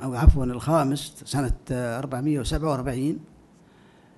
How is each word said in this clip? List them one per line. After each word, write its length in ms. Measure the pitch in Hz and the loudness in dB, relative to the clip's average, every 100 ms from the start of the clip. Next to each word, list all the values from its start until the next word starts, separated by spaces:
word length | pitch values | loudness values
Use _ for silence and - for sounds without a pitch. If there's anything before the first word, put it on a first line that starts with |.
أو 120 | 131 | -6
عفوًا 300 | 123 156 147 | 4 8 8
الخامس 760 | 123 123 127 165 135 139 - - | 4 -4 0 2 2 -2 -8 -14
سنة 280 | - 139 131 - - | -8 -4 -2 -2 -4
أربعمية 680 | 127 123 117 135 127 147 147 | -4 -4 -4 -6 -4 -2 -2
وسبعة 300 | 110 151 156 | -2 -2 -2
وأربعين 480 | 135 127 123 143 180 - - - - - - - - - | -2 -2 -2 -2 -4 -8 -20 -20 -20 -20 -20 -20 -20 -20